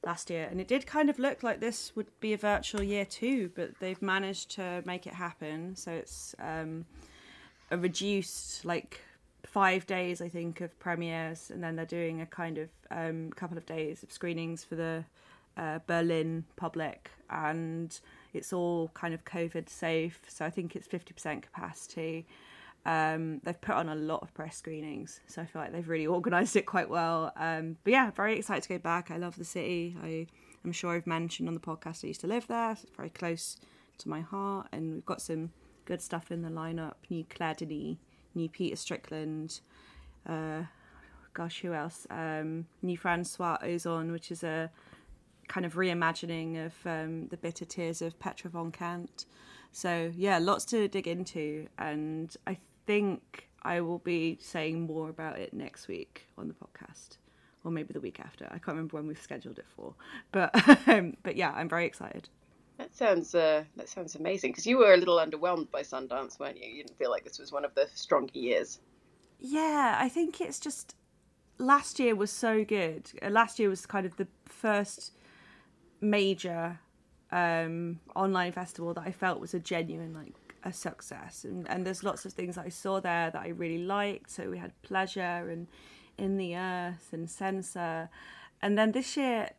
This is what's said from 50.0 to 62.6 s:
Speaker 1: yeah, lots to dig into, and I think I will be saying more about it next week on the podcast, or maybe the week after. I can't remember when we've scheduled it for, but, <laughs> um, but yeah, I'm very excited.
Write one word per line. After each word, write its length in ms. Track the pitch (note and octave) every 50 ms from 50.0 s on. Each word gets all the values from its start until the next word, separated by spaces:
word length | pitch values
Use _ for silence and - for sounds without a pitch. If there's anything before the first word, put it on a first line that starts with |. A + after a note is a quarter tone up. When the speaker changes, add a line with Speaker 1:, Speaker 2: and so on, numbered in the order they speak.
| E3 E3+ E3+
Speaker 1:
yeah, 220 | F3 F#3+ G3+ F#3+ E3+
lots 260 | E3 G3 G3 - -
to 240 | - A#3 A3+ G#3 G3
dig 180 | - G3 F#3
into, 600 | E3+ E3+ F3+ F#3 - - E3+ D3+ D3+ D3+ D#3 D#3 - _ -
and 560 | - D#3 D3+ D3+ D3+ D#3 D#3 D#3+ E3 E3 - - _
I 140 | - F#3+ - - - _ _ _
think 640 | - G#3 G#3 G#3 G3 F3+ - _ _ - - - _ _ -
I 180 | - - F3 F3
will 200 | E3+ E3 F3 E3+
be 380 | - F3 F3 E3 D#3+ E3 D#3+ -
saying 460 | - - - E3+ D#3 D#3+ D#3+ E3 E3
more 220 | D#3+ D#3 D#3+ D#3+ D#3
about 300 | D#3+ - D#3+ D#3 - -
it 160 | G2 - -
next 320 | - - - - - -
week 400 | - F#2 E2+ - _ _ - - _ _
on 120 | - - D2+
the 60 | -
podcast, 640 | _ - - _ - - - - - - - - _ _ _ _ _ _ _ _ _ _
or 60 | E3
maybe 220 | E3 D#3 D3+ D3+
the 80 | - D3
week 180 | C#3 F#2+ - -
after. 280 | - D3 - - -
I 120 | - - E3+
can't 100 | - -
remember 280 | D3+ D#3+ D#3+ D#3 D#3+
when 100 | D3+ D3+
we've 160 | D#3 D#3 -
scheduled 360 | - - C#3+ B2 - B2+ - -
it 80 | - - -
for, 180 | - - - - - - - - B3 - _
but, 180 | - G3 F3+ - - A#3 - C4
<laughs> 200 | C#4+ - - -
um, 300 | B3 G#3 F3+ E3 - -
but 140 | - F#3 -
yeah, 160 | - F3+ D3 C#3+
I'm 140 | - E3 E3
very 160 | E3 E3+ E3+
excited. 460 | - - - - - - - - - - _ _ _ - -